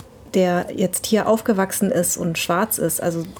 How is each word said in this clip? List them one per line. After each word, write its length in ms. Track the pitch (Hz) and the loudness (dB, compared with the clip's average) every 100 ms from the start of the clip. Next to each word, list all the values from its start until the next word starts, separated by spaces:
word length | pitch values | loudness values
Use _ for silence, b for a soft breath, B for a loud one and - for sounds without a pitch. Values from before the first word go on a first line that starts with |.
| - - - 196 | -20 -20 -2 2
der 320 | 180 175 - - | 4 2 -2 -2
jetzt 320 | 185 - - | -2 -2 0
hier 200 | 214 - | 2 4
aufgewachsen 640 | 220 - 196 190 - 196 | 2 2 0 0 0 0
ist 260 | 175 175 - | 2 0 -2
und 220 | 175 165 | -2 -2
schwarz 400 | - 175 220 - | 0 0 0 0
ist, 240 | 160 - | -2 -2
also 220 | 175 165 165 | -2 -4 -6